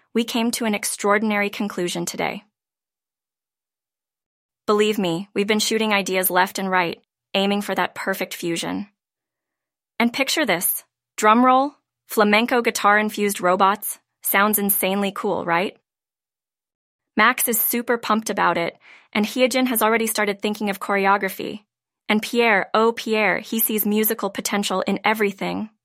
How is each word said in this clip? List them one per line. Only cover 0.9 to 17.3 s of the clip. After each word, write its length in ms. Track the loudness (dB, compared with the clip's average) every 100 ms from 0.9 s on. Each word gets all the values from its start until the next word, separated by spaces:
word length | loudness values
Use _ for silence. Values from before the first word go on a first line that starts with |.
| -2 2 2 2 -2 -2
conclusion 560 | -4 -6 -4 -4 -4 -6
today. 380 | -4 -6 -6 _ _ _ _ _ _ _ _ _ _ _ _ _ _ _ _ _ _ _ _ _ _ 0
Believe 320 | 2 2 2
me, 300 | -2 -2 -4
we've 120 | -4 0
been 120 | 0
shooting 340 | 0 0 0
ideas 380 | 0 0 -2 0
left 280 | 2 0 -2
and 120 | -2
right, 320 | 0 0 -6 _ _ _
aiming 260 | 0 0 0
for 140 | -2
that 200 | -2 -2
perfect 380 | -4 -6 -4 -6
fusion. 560 | -6 -4 -4 -4 -6 -8 _ _ _ _ _ _ _ _ _ _ -4
And 100 | -2
picture 360 | 0 -2 0 0
this. 380 | 0 -2 -4 -10 _ _ 2
Drum 260 | 4 6
roll, 300 | 6 4 2 -6 _ _ -4
flamenco 560 | 2 4 4 2 0
guitar-infused 800 | 0 2 4 4 2 -2 -2 0
robots. 560 | 0 4 2 0 -6 -12 _ _
Sounds 360 | 0 2 4 2
insanely 540 | 0 0 0 0 -2
cool, 300 | -4 -4 -2
right? 320 | -2 -2 -2 -8 _ _ _ _ _ _ _ _ _ _ _ _ _
Max 320 | 2 2